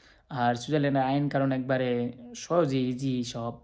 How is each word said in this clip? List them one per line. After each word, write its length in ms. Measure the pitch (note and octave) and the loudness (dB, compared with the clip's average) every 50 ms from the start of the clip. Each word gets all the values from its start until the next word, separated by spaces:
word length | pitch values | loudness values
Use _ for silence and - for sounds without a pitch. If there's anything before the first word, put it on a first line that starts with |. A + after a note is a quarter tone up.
| - - - _ _ _ | -20 -20 -20 _ _ _
আর 260 | - B2+ A#2+ A#2+ B2 | -4 0 2 2 2
সুইজারল্যান্ডের 480 | A#2 - - D3 D3+ C#3+ C#3+ C#3 C3+ C3 | 0 -2 0 0 2 2 2 2 2 2
আইন 260 | C3 C3+ C#3+ D3 C#3+ | 2 2 2 0 2
কারণ 220 | - C#3 C3+ C3+ | 2 2 2 2
একবারে 600 | C3 C3 B2+ C3 C3 C3 C3 B2 B2 A#2+ A#2+ B2+ - - - - - | 0 0 0 0 0 0 2 0 0 0 0 -2 -6 -10 -16 -16 -14
সহজে 440 | - - - D#3+ - E3 C#3 C3+ C3 | -14 -4 0 2 2 2 2 2 0
ইজি 440 | B2+ B2+ B2+ B2 C3+ C3+ B2+ B2 A#2+ | 0 -2 -2 -2 -2 -2 -2 -2 -4
সব, 280 | A#2 - A#2+ A#2 A#2 A#2 - | -6 -6 -6 -6 -8 -8 -10